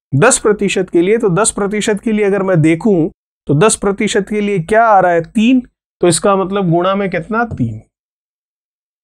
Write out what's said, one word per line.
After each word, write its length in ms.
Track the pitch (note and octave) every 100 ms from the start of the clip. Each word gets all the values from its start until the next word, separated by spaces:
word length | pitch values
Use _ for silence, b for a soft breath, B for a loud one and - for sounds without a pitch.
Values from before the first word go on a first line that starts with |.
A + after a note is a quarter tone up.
| _
दस 240 | C3+ A3+ -
प्रतिशत 500 | A3+ G#3+ G3 G3+ F#3
के 120 | F3
लिए। 160 | F3 A3+
तो 120 | A3
दस 200 | E3+ A3
प्रतिशत 480 | - G3+ G#3 G#3 G3+
के 120 | A#3
लिए 140 | G#3 G3+
अगर 180 | G3
मैं 180 | F#3+ F3+
देखूं 480 | D#3 D#3+ A3+ F3+ E3 - _ _ -
तो 60 | D3
दस 200 | A3 -
प्रतिशत 520 | G3+ G3 G#3 G#3 G3
के 120 | G#3
लिए 180 | G#3 G3+
क्या 240 | D#3+ G#3+ A#3
आ 140 | G3+
रहा 120 | F3+
है, 100 | E3+
तीन, 380 | E3 - A3+ C4 B3 _ _ _
तो 60 | F3+
इसका 280 | E3 G#3 G3
मतलब 340 | F#3 G3+ F#3
गुणा 240 | E3+ F3+ G3
में 140 | G3+
कितना, 340 | F3 E3 A3 A#3
तीन। 340 | - A#2+ G#2+ - _ _ _ _ _ _ _ _ _ _ _